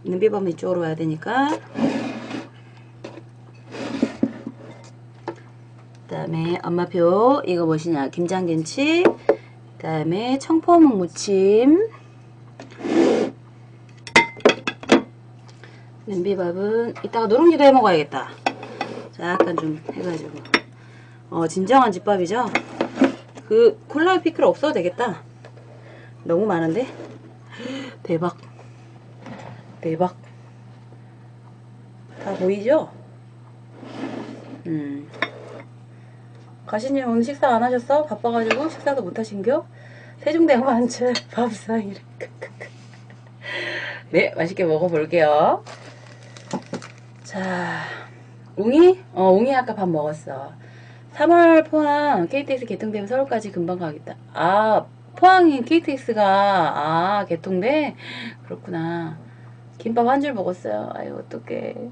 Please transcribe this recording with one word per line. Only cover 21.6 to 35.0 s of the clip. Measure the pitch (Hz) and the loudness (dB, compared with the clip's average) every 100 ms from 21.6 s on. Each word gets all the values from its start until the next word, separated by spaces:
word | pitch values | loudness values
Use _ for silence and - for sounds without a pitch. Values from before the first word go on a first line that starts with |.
| 190 262 240 | 4 4 4
집밥이죠? | 180 196 202 175 214 240 113 - - - - 269 - - - - | 0 -2 0 0 -2 -2 -4 -6 -6 -6 0 0 0 -16 -20 0
그 | 220 233 214 - | 6 6 4 -8
콜라 | 285 339 269 | 0 2 2
피클 | 339 - | -2 2
없어도 | 262 170 294 | 2 2 0
되겠다. | 254 175 - 240 170 - - - - - - - - - - | 0 -2 -2 -6 -6 -14 -20 -20 -20 -20 -20 -20 -20 -20 -18
너무 | - 170 214 | -2 0 0
많은데? | 175 165 165 262 - - - - - - - 247 269 269 - | 0 0 -2 -4 -8 -18 -18 -20 -20 -20 -16 -12 -12 -12 -16
대박. | - 165 175 - - - - - - - - - - - - - - - | -6 -4 -4 -8 -20 -20 -20 -20 -20 -20 -20 -20 -18 -18 -18 -20 -20 -10
대박. | 165 160 180 - - - - - - - - - - - - - - - - - - - - - | -6 -2 -2 -4 -20 -20 -20 -20 -20 -20 -20 -20 -20 -20 -20 -20 -20 -20 -20 -20 -20 -20 -20 -14
다 | - 185 | -10 -4
보이죠? | 185 202 208 302 - - - - - - - - - - - - - - - - - - - | -2 -2 2 0 0 -14 -20 -20 -20 -20 -20 -20 -20 -20 -18 -12 -12 -12 -14 -16 -18 -16 -8
음. | 160 143 143 | -8 -6 -10